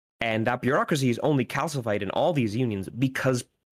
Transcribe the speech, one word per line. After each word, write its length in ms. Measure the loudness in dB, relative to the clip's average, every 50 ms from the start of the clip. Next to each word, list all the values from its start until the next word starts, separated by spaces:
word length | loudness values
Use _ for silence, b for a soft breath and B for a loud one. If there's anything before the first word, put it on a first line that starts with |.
| _ _ _ _
And 260 | -2 0 0 2 2
that 140 | 2 0 0
bureaucracy 480 | 0 2 2 2 2 2 0 2 2 2
is 100 | 0 2
only 240 | 2 2 2 2 2
calcified 580 | 0 -2 -4 -4 -2 -4 -4 -2 -2 -2 -2 -2
in 80 | -2
all 220 | 0 0 2 2 2
these 220 | 2 0 0 0
unions 340 | 0 -2 0 -2 -4 -6 -8
because 560 | -4 -2 -2 -2 -2 -2 0 0 0 0 -2 _ _ _ _ _